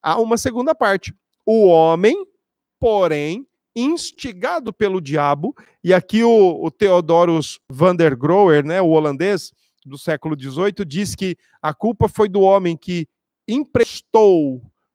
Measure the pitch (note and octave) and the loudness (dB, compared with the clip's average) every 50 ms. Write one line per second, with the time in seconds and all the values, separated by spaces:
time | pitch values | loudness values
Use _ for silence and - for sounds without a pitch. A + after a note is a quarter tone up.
0 | _ D3+ D#3+ A3+ A3+ A3+ A#3+ A3+ - C4 A3+ A#3+ B3 D#4 D#4+ _ A#3+ G#3 G3 F#3 | _ -4 -2 -2 -2 -2 -2 -4 -4 -6 -6 -4 -4 -4 -2 _ 0 -2 -2 -2
1 | - - - _ _ _ _ _ _ - A3 A3+ G#3 F#3 E3+ D#3+ D#3+ D#3+ E3 E3+ | -6 -12 -20 _ _ _ _ _ _ 0 2 4 6 6 6 6 6 4 2 2
2 | F#3 A3 D#4 G4+ F#4 _ _ _ _ _ _ _ _ _ _ _ - A#3 G#3+ G3+ | 2 0 0 0 -6 _ _ _ _ _ _ _ _ _ _ _ -2 0 0 2
3 | F#3 E3+ D#3+ D3 D3 D3+ E3+ A3+ C#4 _ _ _ _ _ _ A#3 A#3+ C#4 E4 E4 | 0 0 -2 -4 -4 -6 -8 -10 -12 _ _ _ _ _ _ -6 -4 -4 -4 -4
4 | - - _ _ - C4 G3 F3+ F#3+ C4+ F4 E4 C4 A3 G3+ _ A3 G3+ F#3+ F#3+ | -8 -14 _ _ -16 -16 -12 -8 -6 -6 -6 -6 -8 -10 -6 _ -4 -4 -4 -4
5 | D#3+ C3+ D3 D3+ D3 C#3+ D3 D3 D3+ A#3 D4 _ _ _ _ _ _ E3+ F3+ F3+ | -6 -4 -4 -2 0 0 -2 -2 -4 -10 -10 _ _ _ _ _ _ 2 2 2
6 | F3+ _ - A3 A#3 A#3 A#3 A3 G3 F#3 D#3+ - - E3 - _ G#3+ G3 F#3 F3+ | 2 _ -2 0 2 4 4 6 4 4 2 -2 -8 -8 -4 _ 0 2 2 2
7 | E3+ D3+ E3 E3+ F3 E3+ E3 D#3+ C#3+ - - - _ _ C3 B2+ D#3+ F#3 F3+ E3+ | 2 2 2 2 4 2 2 -2 -2 -6 -10 -18 _ _ -4 0 2 2 2 2
8 | E3 D#3 C#3 A#2+ B2+ D3 F3 G3 G#3 F#3 D#3 D3 C#3+ D3+ E3 F#3+ F#3+ E3 D#3+ D#3 | 2 0 0 0 -2 0 2 4 4 4 4 2 2 0 -2 0 0 2 2 2
9 | D#3 D3+ C#3 C3+ E3+ G3 G#3 F3 - - _ _ _ _ _ _ _ C3+ C3+ C#3+ | 2 0 -4 -2 -2 -2 -2 -4 -6 -10 _ _ _ _ _ _ _ -20 -20 -12
10 | - - D#3 C#3+ - D#3+ D#3 C#3+ C3 C#3 C3 D3 F#3 G3+ G3 - G3+ D3+ C3+ F3+ | -6 -6 -6 -6 -4 -8 -8 -8 -10 -12 -6 -4 -4 -4 -4 -6 -10 -8 -6 -6
11 | G#3 A#2 G#2 - G3 F#3 E3+ _ _ _ _ _ - D3+ D3+ _ - A3 A#3 _ | -6 -6 -8 -8 -8 -8 -8 _ _ _ _ _ -8 -8 -8 _ -4 -4 -2 _
12 | A#3+ G#3 - - G#3+ G#3+ F3+ G3+ F#3+ F#3+ G3 G3 F#3 F3 E3 D3+ _ - F3+ E3+ | -4 -4 0 -2 -2 0 2 2 4 4 4 4 2 0 -4 -6 _ -8 -6 -6
13 | D#3+ _ _ _ _ _ _ _ _ - G#3+ C#4 D4+ _ _ B3 A#3 - - - | -8 _ _ _ _ _ _ _ _ -6 -6 -6 -6 _ _ -2 -2 -2 -4 -18
14 | _ _ - A3 G#3+ G3+ F#3 E3 D3+ C#3 C3 B2 A2+ - _ _ _ _ _ | _ _ 2 4 6 6 4 4 0 -2 -6 -10 -14 -20 _ _ _ _ _